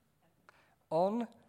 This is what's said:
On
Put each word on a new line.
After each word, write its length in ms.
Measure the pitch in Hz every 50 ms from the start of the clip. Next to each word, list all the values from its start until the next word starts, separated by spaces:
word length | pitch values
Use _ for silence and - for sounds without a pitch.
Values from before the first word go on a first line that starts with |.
| _ _ _ _ _ _ _ _ _ _ - - _ _ _ _ _ -
On 400 | 160 160 180 196 214 240 233 220 - - -